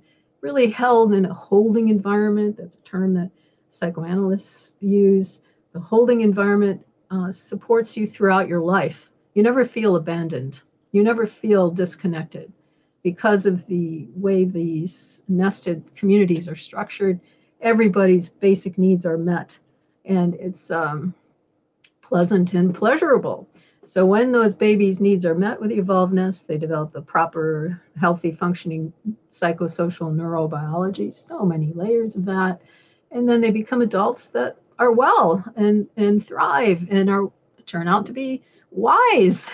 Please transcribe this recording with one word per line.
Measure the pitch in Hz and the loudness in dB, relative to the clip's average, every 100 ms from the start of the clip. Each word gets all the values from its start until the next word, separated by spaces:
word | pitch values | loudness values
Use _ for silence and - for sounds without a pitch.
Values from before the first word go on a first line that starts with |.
| - _ _ _ | -16 _ _ _
really | 277 285 233 | -4 0 0
held | 220 247 233 220 | 2 2 4 4
in | 196 185 | 2 0
a | |
holding | 180 - 196 220 226 220 | -4 0 2 4 2 2
environment. | 208 202 208 214 208 208 208 | 0 0 0 0 0 -2 -4
That's | 175 - | -12 -20
a | |
term | _ 185 190 180 | _ -4 -2 -2
that | 185 - _ _ _ | -4 -10 _ _ _
psychoanalysts | _ 175 165 165 190 190 196 - - - _ | _ -8 -6 -6 -2 -2 -2 -6 -20 -20 _
use. | 202 202 196 196 185 - _ _ _ | 0 4 4 4 0 -8 _ _ _
The | 170 | -16
holding | - 220 240 233 | 0 2 4 4
environment, | 214 196 202 202 202 185 - _ - | 2 2 2 2 2 -2 -10 _ -8
uh, | 190 180 | -6 -6
supports | 190 - 202 - 226 226 226 | -10 -12 -10 0 0 0 -6
you | 208 | -8
throughout | - 196 190 185 | 0 2 2 0
your | 175 | -2
life. | 170 185 139 - _ _ _ | 0 0 0 -6 _ _ _
You | 208 | 2
never | 226 254 240 | 4 4 0
feel | 233 214 175 | 0 0 2
abandoned. | 170 170 165 135 135 - _ _ _ | 0 -6 -6 -8 -10 -14 _ _ _
You | 202 | 2
never | 214 233 220 | 2 2 -2
feel | - 220 202 175 | -4 0 2 2
disconnected. | 175 180 - 180 160 160 - - _ _ _ _ _ | 0 -4 -4 -6 -4 -8 -14 -18 _ _ _ _ _
Because | 180 175 220 202 196 | -6 -2 0 2 0
of | 180 - | -2 -4
the | 175 165 160 - 185 | -6 -6 -8 -14 -6
way | 196 190 | -2 0
these | 185 175 165 160 180 - - - - | 0 -2 -4 -4 -8 -12 -20 -14 -4
nested | 180 196 - 185 165 - - | 0 0 -2 -6 -8 -10 -4
communities | 196 208 185 165 160 | 2 4 4 0 -4
are | 156 | -14
structured, | - - 208 - 196 180 - _ _ _ | -14 -12 -12 -4 -2 -2 -8 _ _ _
everybody's | 226 226 214 196 190 180 175 | 0 4 4 4 4 4 0
basic | _ 202 196 190 185 | _ 0 2 -2 0
needs | 185 180 180 | 2 2 0
are | 165 | -2
met, | 175 175 - - _ _ _ _ | -2 -2 -6 -16 _ _ _ _
and | 185 190 175 175 | -4 0 0 -2
it's, | 185 - - | -8 -12 -8
um, | 165 151 151 180 - _ _ _ _ _ _ _ _ | -6 -4 -6 -8 -10 _ _ _ _ _ _ _ _
pleasant | _ 175 180 196 175 | _ 0 2 2 0
and | 180 185 180 | 0 0 0
pleasurable. | 214 311 330 233 139 95 - _ _ _ - | 0 2 2 2 0 -8 -14 _ _ _ -6
So | 185 190 | 0 2
when | 208 254 | 4 2
those | 247 214 | 2 2
babies' | - 214 208 196 185 | 2 2 4 2 2
needs | 202 190 175 | 2 2 0
are | 165 | 0
met | 208 - | -2 -4
with | 214 | -4
the | 214 | -2
evolved | 185 185 185 | 0 2 2
nest, | 185 185 185 - | 0 -2 -4 -8
they | 156 | -6
develop | 160 156 151 | -4 -4 -6
the | 143 | -10
proper, | 139 165 165 165 156 156 160 175 _ 147 | -6 -2 -2 -2 -4 -4 -6 -10 _ -2
healthy, | 175 175 170 | -2 0 -4
functioning | 160 175 175 175 160 160 - 214 214 _ | -4 -4 -4 -6 -8 -10 -10 -12 -12 _
psychosocial | - 170 165 165 175 175 175 165 | -6 -4 -2 -6 -4 -6 -4 -6
neurobiology, | 156 165 165 160 147 151 170 185 196 208 - | -4 -4 -4 -4 -6 -6 -4 -6 -6 -10 -12
so | - 330 185 | -16 -4 -4
many | 160 156 | -2 -4
layers | 170 208 233 226 214 | -6 -2 -2 -2 -6
of | 190 | -4
that. | 190 185 180 _ _ _ _ _ | -2 -2 -4 _ _ _ _ _
And | 240 240 | -2 0
then | 233 | 2
they | 226 | 2
become | 214 214 247 | -2 -2 -2
adults | 226 190 220 247 - | 0 0 -2 -4 -6
that | 233 247 - _ - | -6 -6 -8 _ 0
are | 233 | 2
well | 233 285 453 185 190 202 220 | 4 4 4 2 0 -4 0
and, | 208 208 202 - | 2 2 0 0
and | 202 208 - | 2 2 0
thrive | - - 277 226 175 175 | -2 0 2 2 0 0
and | 196 190 | 0 2
are, | 202 196 - _ _ - | 0 -2 -8 _ _ -12
turn | 170 175 | -6 0
out | 208 208 | 0 -2
to | |
be | 254 262 262 _ _ _ | -8 -8 -8 _ _ _
wise. | 185 233 381 494 339 185 180 - | -4 2 4 4 4 4 2 -6